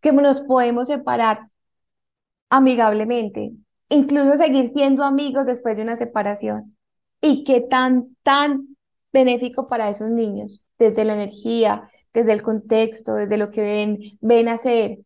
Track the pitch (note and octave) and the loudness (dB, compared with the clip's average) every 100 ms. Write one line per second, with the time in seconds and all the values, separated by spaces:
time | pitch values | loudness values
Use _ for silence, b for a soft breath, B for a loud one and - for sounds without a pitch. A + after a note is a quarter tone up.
0 | D#4 C#4 C#4+ C4+ - C4 A#3+ A#3+ B3 D4 | 2 4 4 2 0 0 2 -2 -4 -6
1 | C#4+ A#3+ A3+ G#3+ - _ _ _ _ _ | -4 0 0 -2 -6 _ _ _ _ _
2 | _ _ _ _ _ C4 C4 A#3+ A3+ G#3+ | _ _ _ _ _ 4 4 4 2 0
3 | G#3+ A#3+ A3 G#3 G#3+ A#3 _ _ _ D4 | -2 -4 -4 -8 -12 -12 _ _ _ 2
4 | C4+ C#4+ C#4 C#4+ D#4 C4+ A#3+ C#4 C#4 C4+ | 2 2 2 4 4 2 0 0 2 2
5 | C#4 C#4 C#4+ C4 C4 B3 A#3+ G#3+ A3 A#3 | 2 0 -2 -2 -2 -4 -4 -4 -4 -6
6 | A#3+ A3 G3+ G3+ G#3+ G#3+ G#3+ _ _ _ | -6 -4 -4 -4 -6 -8 -10 _ _ _
7 | _ _ D#4 C4+ - C4+ B3+ B3+ B3+ B3+ | _ _ 0 0 2 0 2 -2 2 0
8 | B3 _ - C#4 D4 C#4 C#4 - _ _ | -2 _ 0 2 2 -2 -6 -20 _ _
9 | _ C4+ B3+ A#3+ B3 B3 - A#3+ G#3+ G#3 | _ 2 2 2 -4 -6 -6 -4 -4 -4
10 | G#3+ A#3 A3 G3+ G#3 - _ _ A3+ A3 | -4 -2 -2 -6 -10 -16 _ _ 2 2
11 | A3 G#3 G3+ - A3+ A#3 A3 G#3 b b | -2 -2 -6 -8 -6 0 0 0 b b
12 | b A3+ A#3+ G#3 G#3+ A3 A3 A3 A3+ A3 | b -2 0 0 0 -4 0 0 0 -4
13 | - G#3+ G#3 G#3 G#3 G#3 G#3 G#3 G#3 G#3 | -6 -6 -2 -2 -4 -4 -2 -2 -2 -4
14 | G#3 B A3 A#3 A#3 A#3 B3+ A#3 G#3+ G#3+ | -10 B 2 2 2 -2 -2 0 -2 -6